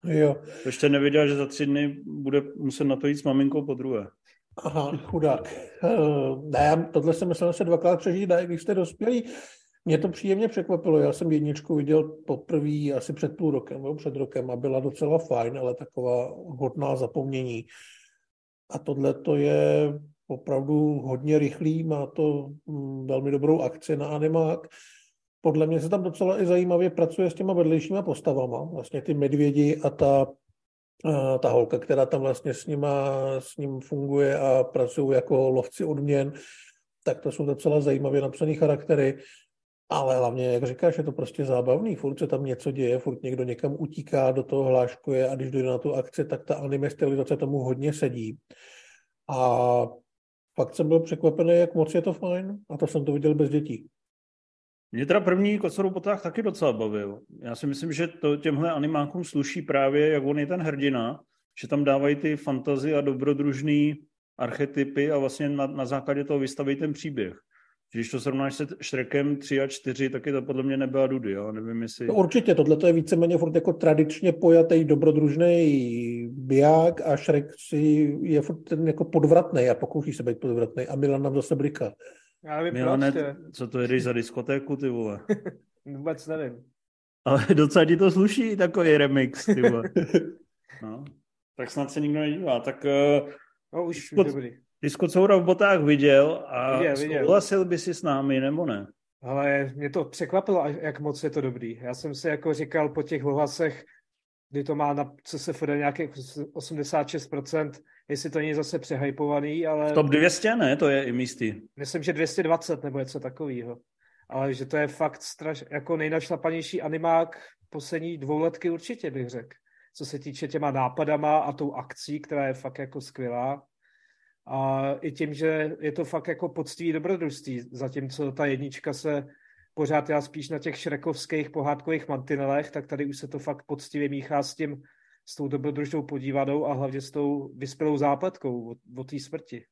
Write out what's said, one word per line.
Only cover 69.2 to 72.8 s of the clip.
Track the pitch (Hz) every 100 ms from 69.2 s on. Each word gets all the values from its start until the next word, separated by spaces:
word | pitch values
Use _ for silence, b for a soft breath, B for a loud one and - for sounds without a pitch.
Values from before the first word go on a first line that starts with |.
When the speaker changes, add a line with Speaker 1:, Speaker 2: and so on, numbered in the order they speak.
| 143 143
Speaker 2:
tři | - 135
a | 135
čtyři, | - 135 123 135
tak | 131 147
je |
to | 135
podle | 127 131
mě | 135 135
nebyla | 131 135 131
dudy, | 135 110
jo? | 98 107
Nevím, | 110 113 113
jestli | 113 - 120
Speaker 1:
No |
určitě, | 214 175 240 226 165
tohle | 143
to | 151